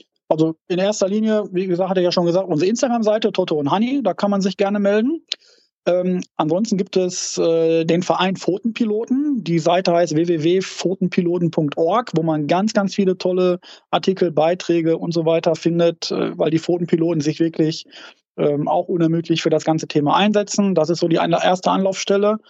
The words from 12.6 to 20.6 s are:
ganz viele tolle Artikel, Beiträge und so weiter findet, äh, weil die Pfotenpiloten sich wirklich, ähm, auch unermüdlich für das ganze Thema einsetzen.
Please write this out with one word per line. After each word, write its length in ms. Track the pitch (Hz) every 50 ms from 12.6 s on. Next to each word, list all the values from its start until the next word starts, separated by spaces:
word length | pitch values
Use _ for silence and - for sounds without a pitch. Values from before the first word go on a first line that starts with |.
| 208 214 -
ganz 220 | 214 196 185 -
viele 240 | - 196 185 185 185
tolle 400 | - 185 180 185 185 180 175 180 - - - - _ _
Artikel, 400 | - 175 - 190 190 - 185 170
Beiträge 680 | 151 147 156 165 185 185 - - 170 170 160 165 165 -
und 160 | - 170 165
so 140 | 170 160 165
weiter 260 | 165 165 - 175 160
findet, 560 | - - 170 170 170 170 170 165 - - -
äh, 260 | 180 180 175 - 170 175
weil 100 | 170 156
die 80 | 160 160
Pfotenpiloten 640 | - - 175 175 175 - - 160 165 170 175 156
sich 180 | 139 156 156 -
wirklich, 460 | 165 160 165 - 160 156 156 - - - - - - - - _ _ _ _ -
ähm, 300 | 160 147 143 143 156 -
auch 200 | 170 175 175 -
unermüdlich 560 | 196 170 165 160 165 170 165 - 165 160 -
für 80 | 165
das 120 | 156 156 151
ganze 240 | 165 160 160 - -
Thema 280 | - 151 147 147 156
einsetzen. 580 | 175 196 214 202 208 202 202 - -